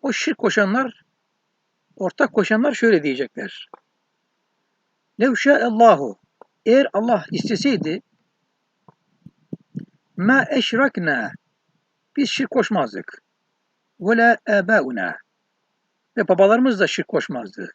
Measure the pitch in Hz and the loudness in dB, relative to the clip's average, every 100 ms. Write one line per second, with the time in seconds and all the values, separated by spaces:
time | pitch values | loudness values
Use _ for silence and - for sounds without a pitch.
0 | 277 226 - 311 226 - 202 226 262 - | -6 -4 -4 -2 -2 0 0 0 -4 -8
1 | _ _ _ _ _ _ _ _ _ - | _ _ _ _ _ _ _ _ _ -8
2 | 185 - 277 - 185 220 277 240 233 190 | -8 -2 -2 0 0 0 0 0 2 2
3 | 147 127 127 - - - - - _ _ | 0 -4 -6 -10 -14 -14 -20 -20 _ _
4 | _ _ _ _ _ _ _ _ _ _ | _ _ _ _ _ _ _ _ _ _
5 | _ - 247 233 277 277 233 220 233 165 | _ -2 0 2 2 2 2 6 6 6
6 | 135 98 _ _ - _ - 247 277 196 | 2 -10 _ _ -20 _ 2 4 4 -2
7 | 226 220 156 165 - 202 277 226 156 175 | 0 -2 -2 -8 -4 -2 0 -2 -4 -8
8 | _ _ _ _ _ _ _ _ _ _ | _ _ _ _ _ _ _ _ _ _
9 | _ _ - _ _ - _ - - _ | _ _ -20 _ _ -18 _ -16 -16 _
10 | _ - 185 269 - 269 240 233 277 - | _ -4 2 2 2 -2 -2 0 -2 -2
11 | 170 135 104 - _ _ _ _ _ _ | -4 -4 -6 -12 _ _ _ _ _ _
12 | _ - 285 - 269 262 208 196 127 98 | _ -4 -4 -2 -4 -2 0 -2 -2 -6
13 | 87 - _ _ _ _ _ _ _ _ | -14 -18 _ _ _ _ _ _ _ _
14 | 185 226 233 226 - 208 185 214 131 120 | -2 2 4 2 0 -2 2 0 0 -6
15 | 90 82 _ _ _ _ _ _ _ _ | -8 -10 _ _ _ _ _ _ _ _
16 | _ - 196 180 196 226 254 214 185 - | _ -6 0 4 4 4 2 0 -2 -2
17 | - 165 - 170 104 - 87 | -4 -4 -4 -10 -10 -14 -16